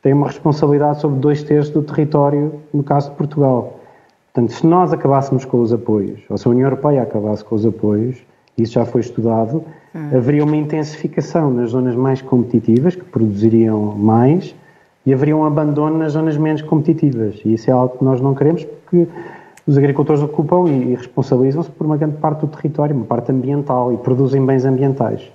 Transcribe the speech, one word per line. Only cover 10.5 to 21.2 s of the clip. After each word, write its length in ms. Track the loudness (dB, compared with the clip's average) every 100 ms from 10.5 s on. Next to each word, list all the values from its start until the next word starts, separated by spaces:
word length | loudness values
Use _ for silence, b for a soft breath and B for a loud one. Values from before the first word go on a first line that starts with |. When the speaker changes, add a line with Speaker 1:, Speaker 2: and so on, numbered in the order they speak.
| 0
Speaker 1:
intensificação 920 | -2 -4 -6 -8 -6 -6 -2 0 0
nas 200 | 0 0
zonas 240 | 0 0 0
mais 240 | 0 -2
competitivas, 760 | 0 0 2 0 2 2 2
que 80 | -2
produziriam 760 | -8 -2 0 2 4 4 4 2 -2 2
mais, 580 | 4 6 4 2 -2 -18 b b b b 0
e 80 |
haveria 200 | 2 2
um 100 | 2 0
abandono 500 | 0 0 0 0 0
nas 160 | -2
zonas 240 | -2 -2 0
menos 240 | 0 -2
competitivas. 800 | 0 0 2 2 2 0 -4 -2
E 100 | -2
isso 160 | 0 2
é 20 |
algo 240 | 2 2 0
que 80 |
nós 160 | 0 2
não 140 | 0
queremos, 300 | 2 2 0
porque 440 | -6 -16 0 0 0 B B B B B 0
os 120 | 4
agricultores 420 | 4 2 0 0
ocupam 460 | 0 -2 0 2 2
e, 240 | 0 0
e 20 |
responsabilizam-se 760 | -4 -4 -4